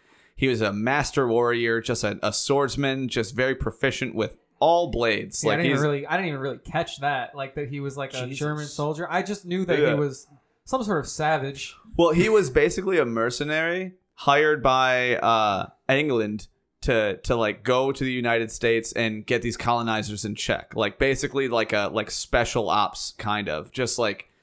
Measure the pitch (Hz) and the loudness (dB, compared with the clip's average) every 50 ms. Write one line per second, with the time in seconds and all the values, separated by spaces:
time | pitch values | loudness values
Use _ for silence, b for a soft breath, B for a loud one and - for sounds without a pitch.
0 | b b b b b b b b 139 135 123 107 110 104 101 104 107 123 135 147 | b b b b b b b b 0 0 2 2 0 0 0 0 0 0 0 0
1 | 143 - - 147 135 120 113 120 120 120 120 117 117 117 113 117 113 - 120 - | 0 0 0 0 2 2 4 4 4 2 2 2 0 0 0 0 0 -2 -2 -2
2 | - 104 101 - - 104 101 - - - 139 139 143 131 - 135 143 135 135 135 | -2 -4 -4 -2 -4 -4 -2 -2 0 2 2 2 2 0 -2 -2 -2 -2 -2 -2
3 | 131 120 - 123 110 101 127 113 127 131 131 127 - 110 - - - 135 - - | -4 -4 -2 -2 -4 -4 -2 -2 0 0 0 -2 -4 -6 -6 -2 -2 -2 -2 -2
4 | 131 123 - 104 107 110 - _ _ _ _ - - 156 170 170 175 120 110 117 | -6 -6 -2 -2 -4 -4 -4 _ _ _ _ 2 4 4 4 4 2 0 -2 0
5 | 120 113 104 101 - 95 - - - 113 107 151 170 135 139 135 147 151 143 139 | 2 2 2 0 -2 -6 -6 -2 0 0 2 2 2 2 2 2 2 0 0 -2
6 | 143 143 156 185 196 170 147 135 131 139 123 - - - - 160 165 - - - | -4 -2 -2 -2 -2 -2 -4 -4 -4 -6 -6 -8 -10 -6 -4 -4 -4 -4 -6 -6
7 | 139 143 143 131 120 - - 143 135 135 - 151 147 123 143 143 139 139 131 143 | -4 -2 -2 -2 -4 -6 -8 -10 -10 -8 -6 -8 -8 -6 -6 -6 -6 -8 -6 -6
8 | 143 131 - 127 127 127 135 131 147 151 151 151 151 143 - - 147 147 156 151 | -8 -8 -6 -8 -8 -6 -6 -4 -4 -4 -4 -4 -6 -8 -6 -4 -4 -4 -2 -4
9 | 175 147 160 180 185 185 208 196 - 175 175 185 190 175 170 143 147 127 117 143 | -4 -4 -2 -4 -2 -4 -6 -8 -6 -6 -4 -2 0 0 2 2 2 2 2 2
10 | 147 143 131 - - _ 143 _ _ _ _ _ _ - - 262 233 202 202 156 | 0 -2 -4 -8 -16 _ -20 _ _ _ _ _ _ -4 -4 -2 0 0 0 -2
11 | 127 - - - 156 151 160 147 131 139 139 - - - - - _ - - - | -2 -4 -6 -2 0 0 0 0 -2 -4 -8 -8 -12 -12 -14 -16 _ -8 2 4
12 | 170 165 156 175 190 220 220 214 185 135 127 151 147 175 175 - 180 185 190 170 | 4 4 6 4 4 6 6 4 4 4 4 4 4 4 2 0 -2 0 2 2
13 | 139 123 113 113 113 120 120 - 143 147 151 156 160 165 170 185 190 185 185 _ | 2 2 2 0 0 0 -2 -2 -2 -2 0 0 0 0 -2 -4 -6 -8 -10 _
14 | _ _ _ - - - 143 147 151 156 151 147 120 135 131 131 131 127 127 127 | _ _ _ -2 2 4 6 6 6 4 4 4 4 4 4 6 4 4 4 4
15 | 123 123 120 - - 110 117 110 110 104 98 92 92 - - _ _ - 135 139 | 2 2 2 2 4 4 4 4 4 2 2 0 -2 -6 -10 _ _ 0 2 2
16 | 151 151 131 113 107 104 104 107 - - _ _ _ _ _ - - - 127 113 | 2 2 2 0 0 0 -2 -8 -10 -12 _ _ _ _ _ -8 -2 2 2 2
17 | 107 104 95 92 - - 127 117 113 107 101 - 98 - 127 127 135 135 135 - | 2 0 -2 -4 -2 -2 0 0 2 0 -2 -2 0 2 2 2 2 0 0 -2
18 | 135 131 127 127 120 120 117 117 117 110 - - - 117 113 113 110 - - 113 | -2 -4 -2 -2 0 2 2 2 0 -2 -4 0 2 2 2 2 0 -2 -4 -2
19 | 113 113 107 107 104 - 123 113 113 117 104 - - 123 120 117 117 117 110 110 | -2 -2 -2 -4 -4 -2 -2 -2 0 -2 -4 -4 0 0 0 0 0 0 -2 -2
20 | 104 104 104 101 - 104 104 - - - 113 - - - - 113 110 101 - - | -2 -4 -6 -6 -6 -6 -6 -6 -2 -2 -2 -2 -4 -6 -4 -2 -2 -2 0 0
21 | 135 135 135 123 - - - 139 135 127 117 117 110 110 - 104 101 92 71 110 | 0 0 0 0 -2 -4 -2 -2 -2 0 0 0 0 0 0 0 0 0 -2 -2
22 | 107 - - - - - - 123 117 - - 123 107 90 85 104 104 - - - | -4 -4 -6 -10 -6 0 2 2 2 2 0 -2 0 2 2 2 2 0 -2 -6
23 | - - - - - 107 104 104 101 82 76 78 76 - - - 127 117 - - | -10 -10 -10 -10 -6 -4 -4 -4 -2 -4 -6 -6 -8 -8 -6 -4 -4 -2 -2 0
24 | 117 107 98 - - _ _ _ | 0 -2 -2 -4 -10 _ _ _